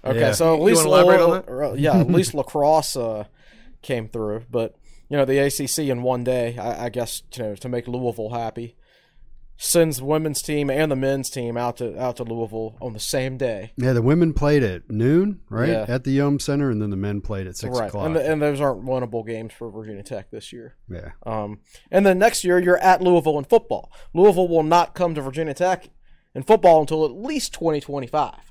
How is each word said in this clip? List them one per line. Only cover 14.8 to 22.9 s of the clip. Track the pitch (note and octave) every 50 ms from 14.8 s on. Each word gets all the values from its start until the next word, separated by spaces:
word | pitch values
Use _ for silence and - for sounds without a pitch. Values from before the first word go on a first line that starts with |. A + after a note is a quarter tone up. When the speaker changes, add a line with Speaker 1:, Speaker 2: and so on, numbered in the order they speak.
| - -
Speaker 2:
noon, | G#2+ G#2+ A#2 C3 D3+ F3 G3 G#3 G3 - - _
right, | - A2 B2 -
Speaker 1:
Yeah. | A2+ A2 G#2+
Speaker 2:
at | G#2 A#2+ C3 B2
the | C3+
Yum | C3+ C3+ C#3+ C#3+ C#3+ C#3
Center, | - - C#3+ C#3+ C#3+ C3
and | A2+ G#2+
then | G#2+ G#2
the | G2
men | F#2+ G2 G2+ G2+ G2+
played | - - G#2+ F#2+ F#2+
at | F#2 F2
six | - A#2 B2 B2+
Speaker 1:
Right. | B2 A2
Speaker 2:
o'clock. | G2 - G#2 -
Speaker 1:
And, | D#3+ D#3+
the, | D#3+ C3 D3+
and | D#3 D3+
those | D3 D3 C#3+ C#3
aren't | D3 C#3 B2+ G2 A#2+
winnable | B2+ C3 B2+ B2 A2+ A2+ A#2 G#2+
games | A2 A2+ A2 A2+ A2 -
for | - A#2+ A2+
Virginia | G2 A2 A2 G#2+ G#2 G2 G2+
Tech | - B2 G2+ F#2+ -
this | - G#2 - -
year. | - B2 A#2 D#3 _ _ _ -
Speaker 2:
Yeah. | F2+ E2 E2 E2+ - - -
Speaker 1:
Um, | A2 A2+ A2 G#2 G#2 G#2+ - _ _ - - _ _
and | - - G3+
then | G3 F#3 F#3
next | G3+ A#3 - - -
year, | F3+ F3 F3+
you're | F3+ F3+ F3+ -
at | - F#3+